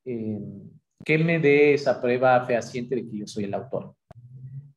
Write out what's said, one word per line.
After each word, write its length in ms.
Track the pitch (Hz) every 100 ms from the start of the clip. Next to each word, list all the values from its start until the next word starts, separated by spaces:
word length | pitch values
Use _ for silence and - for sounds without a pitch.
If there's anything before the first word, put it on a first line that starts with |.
| 127
eh, 340 | 117 107 104 98 98 107 - _ _
que 140 | - 160
me 220 | 165 165
dé 340 | 143 143 147
esa 280 | 139 131 123
prueba 440 | 123 123 127 123 123
fehaciente 500 | 117 - 127 117 127
de 140 | 110
que 80 | 107
yo 80 | 104
soy 160 | -
el 100 | 101
autor. 420 | 98 - 95 95 - _ - 120 131 131 139 -